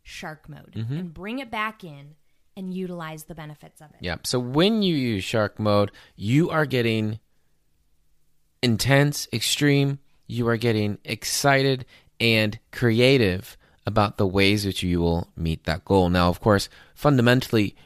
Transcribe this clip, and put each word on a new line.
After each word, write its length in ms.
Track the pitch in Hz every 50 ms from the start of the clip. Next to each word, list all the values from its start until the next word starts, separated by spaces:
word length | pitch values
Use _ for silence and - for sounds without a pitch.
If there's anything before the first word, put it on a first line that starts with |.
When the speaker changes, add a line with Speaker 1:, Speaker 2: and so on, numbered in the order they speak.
| _
Speaker 1:
shark 440 | - - - 202 165 156 - _
mode 280 | - 143 - - - -
Speaker 2:
Mm-hmm. 160 | 107 110 117 139
Speaker 1:
and 160 | 165 185 170 151
bring 260 | 170 180 208 226 269
it 120 | 269 226
back 320 | 233 214 214 220 214 - 190
in 320 | 165 143 143 143 147 156 _ _ _ _ _ _ _ _
and 180 | 196 190 185 180
utilize 520 | 185 185 180 175 170 160 156 160 156 156
the 100 | - 165
benefits 460 | 165 156 151 151 - - 160 _ _
of 80 | 156 147
it. 80 | _ _
Speaker 2:
Yeah. 160 | - 87 80 - -
So 160 | - - 123
when 440 | 123 123 131 170 185 208 226 220 202
you 120 | 185 165
use 300 | 139 127 120 110 95 90
shark 340 | - - 113 104 98 - -
mode, 320 | 107 107 104 104 104 101 - - - _ _
you 340 | - 92 107 127 151 175 -
are 160 | 156 160 156
getting 540 | 131 131 123 117 117 110 110 107 107 110 110 _ _ _ _ _ _ _ _ _ _ _ _ _ _ _ _ _ _ _ _ _ _ _ _ _ _ _ _
intense, 680 | - 123 113 95 - 120 139 139 143 147 143 - - - -
extreme. 680 | 113 - - - - 147 143 143 143 139 139 139 139 _ _ _ _ _
You 200 | - 113 120 120
are 100 | 117 117
getting 400 | 110 120 120 110 107 104 104 101 - -
excited 840 | - 113 - - - - - - 143 135 135 135 139 135 127 123 - - - _ _ _ -
and 400 | 117 117 113 110 107 107 110 - _ _
creative 840 | - - 123 117 113 117 123 131 143 131 113 92 90 98 - - - - _ _ _ _ _
about 300 | - 104 113 104 98 -
the 100 | - 104
ways 360 | 92 90 98 98 98 104 104 101
that 200 | 98 90 - 95
you 160 | 90 87 87
will 280 | 85 85 85 85 85 - _
meet 280 | - 82 82 80 - -
that 200 | 82 78 - -
goal. 240 | - 101 95 90 87
Now, 200 | 87 90 87 90
of 100 | 87 -
course, 300 | - 113 104 98 - - - - - _ _
fundamentally, 840 | - - 147 143 127 117 123 123 131 - - - 110 104 - - - -